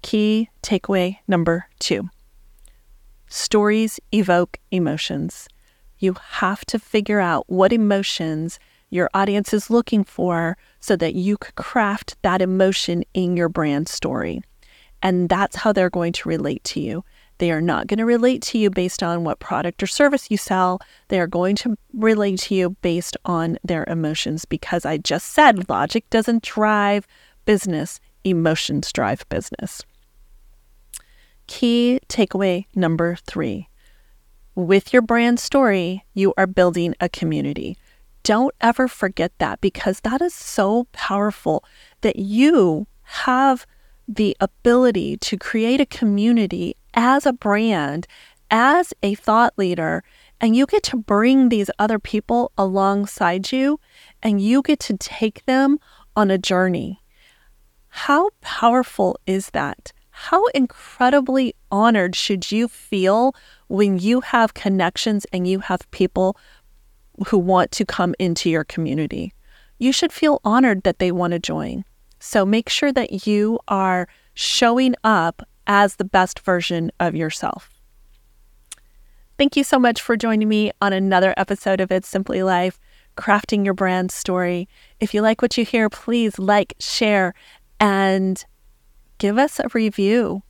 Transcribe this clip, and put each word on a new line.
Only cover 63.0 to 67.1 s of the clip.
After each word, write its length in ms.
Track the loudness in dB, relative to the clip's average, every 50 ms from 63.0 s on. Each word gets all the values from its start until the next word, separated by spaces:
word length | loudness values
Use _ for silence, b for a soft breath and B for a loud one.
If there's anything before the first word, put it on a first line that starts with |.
| 2 4 4 4 2 2 0 b b b b b b
when 300 | _ 0 2 2 2 2
you 240 | 0 0 2 0 0
have 320 | 0 0 2 2 2 2 -2
connections 720 | -4 -4 -2 0 0 0 -2 -2 -2 -2 -2 -2 -2 -4 -6 -6
and 140 | -4 -2
you 120 | -2 -2 -2
have 300 | -2 -4 -6 -6 -6 _
people 460 | -2 -2 -2 0 _ 0 0 0 -2 b b b b b b _ _ _ _ _ _ _ _ _